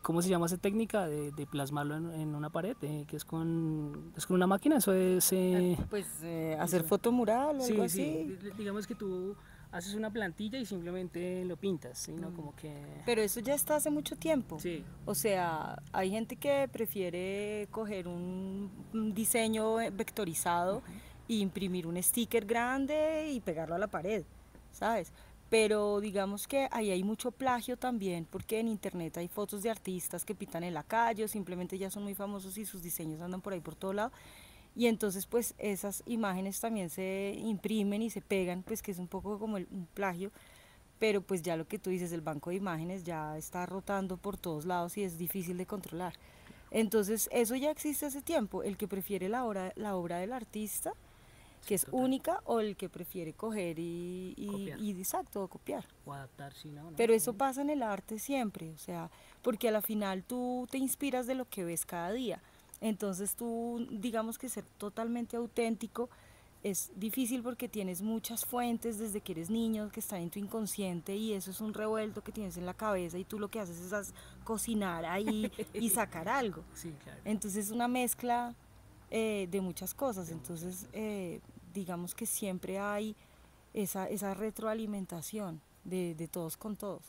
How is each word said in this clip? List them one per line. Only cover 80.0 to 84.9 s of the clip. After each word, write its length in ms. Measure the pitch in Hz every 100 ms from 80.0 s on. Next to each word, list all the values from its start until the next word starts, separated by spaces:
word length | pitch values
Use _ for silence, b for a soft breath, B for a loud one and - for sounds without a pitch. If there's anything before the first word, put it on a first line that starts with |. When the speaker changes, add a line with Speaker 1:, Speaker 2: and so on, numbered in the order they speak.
| 269 190 165
Speaker 1:
De 60 | 165
muchas 140 | 156 170
Speaker 2:
entonces, 140 | 175 180 202
Speaker 1:
cosas. 40 |
Speaker 2:
eh, 460 | - 214 208 180 - - - -
digamos 400 | 202 185 175 180
que 100 | -
siempre 540 | 220 - 202 185 - 190
hay 360 | 202 208 220 208 b b b b -
esa, 340 | - 190 196 190
esa 240 | 196 196
retroalimentación 1300 | 190 220 208 220 220 220